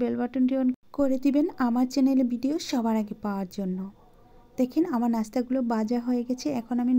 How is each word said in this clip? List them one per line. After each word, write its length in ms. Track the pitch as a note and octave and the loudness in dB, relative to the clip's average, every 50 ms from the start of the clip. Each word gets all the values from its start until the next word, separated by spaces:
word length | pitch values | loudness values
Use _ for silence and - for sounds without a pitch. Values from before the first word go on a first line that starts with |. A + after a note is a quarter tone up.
বেল 140 | B3 A#3 A#3+ A#3+ | 0 -2 -2 -2
বাটনটি 360 | B3 A#3+ - C4 B3+ B3+ C4+ | -4 -4 0 2 2 2 2
on 120 | C4 C4 B3+ B3+ _ _ - - | 2 0 0 -2 _ _ -14 -2
করে 240 | - C#4+ C4 C4+ C4 | 0 0 2 2 2
দিবেন 260 | C4+ C#4+ B3+ D4 D4+ F#4+ - - B3+ A#3+ | 2 2 2 4 2 0 0 -2 0 0
আমার 180 | A#3 B3 C4 B3+ - | 2 2 0 2 2
চ্যানেলে 320 | C#4+ C4 C4+ C4+ C4 C4 A#3 A#3+ | 2 2 4 4 4 2 2 0
ভিডিও 220 | A3+ C4 C4+ D4+ E4+ - - | -2 -2 -2 -2 -2 -4 -2
সবার 260 | D4 B3 A3+ A3+ A3 A3 | -2 0 0 2 0 0
আগে 180 | G#3 G#3 - - | -2 -4 -8 -8
পাওয়ার 260 | - G#3 G3+ G3 G3 F3+ - | -6 -6 -4 -4 -6 -6 -6
জন্য। 240 | G3+ G3 F#3 F#3 F#3 F#3+ G3 - _ - - _ _ - - - - - - - - | -6 -4 -4 -4 -4 -6 -10 -12 _ -20 -20 _ _ -20 -20 -20 -20 -20 -18 -2 -2
দেখেন 260 | B3+ B3+ - D#4 F4 F4 C4 | -2 0 2 0 0 2 0
আমার 160 | A3+ A#3+ A#3+ | 0 0 2
নাস্তাগুলো 480 | A3+ A3+ A3 A3 - B3 A#3+ B3 B3+ C4 B3+ A#3 A#3 | 0 0 -2 -2 -2 -4 -2 0 0 -2 0 0 0
ভাজা 260 | A3 A3 G#3+ A#3+ A#3+ | 0 0 0 -2 -2
হয়ে 240 | A#3+ B3 B3 A#3+ A#3 | 0 0 -2 -2 0
গেছে। 240 | B3 B3+ B3+ - D4+ C#4 A#3+ | -2 -4 -4 -4 -4 -4 -4
এখন 160 | A3+ - B3 A#3+ | -6 -4 -2 0
আমি 140 | B3 B3 B3+ | 2 2 2